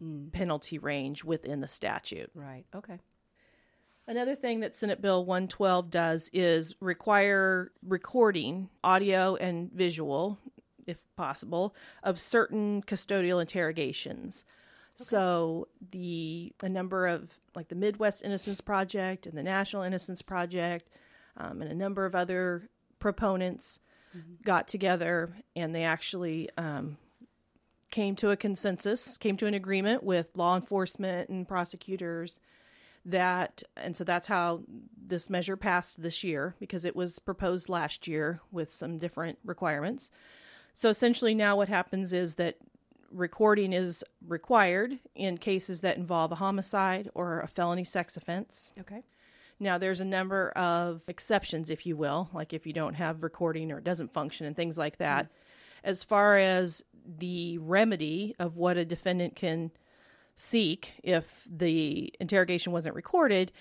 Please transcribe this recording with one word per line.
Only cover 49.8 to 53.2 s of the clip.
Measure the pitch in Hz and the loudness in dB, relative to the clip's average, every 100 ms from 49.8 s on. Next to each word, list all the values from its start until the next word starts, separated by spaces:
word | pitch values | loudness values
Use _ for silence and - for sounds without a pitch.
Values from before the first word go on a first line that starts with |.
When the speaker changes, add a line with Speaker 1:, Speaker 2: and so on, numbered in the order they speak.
| 190 185 | 2 0
Speaker 2:
a | 190 | 0
number | 185 190 196 190 - | 0 0 0 0 0
of | 175 170 175 165 - | 2 2 0 -4 -10
exceptions, | 170 - 202 - 160 165 | -10 0 2 2 -4 -4
if | 156 175 | -6 -4
you | 156 | -2
will, | 147 151 175 | 0 0 -2
like | 170 156 | -6 -8
if | 160 160 | -8 -6
you | |
don't | 156 156 151 | -4 -4 -2
have | 160 160 | -4 -2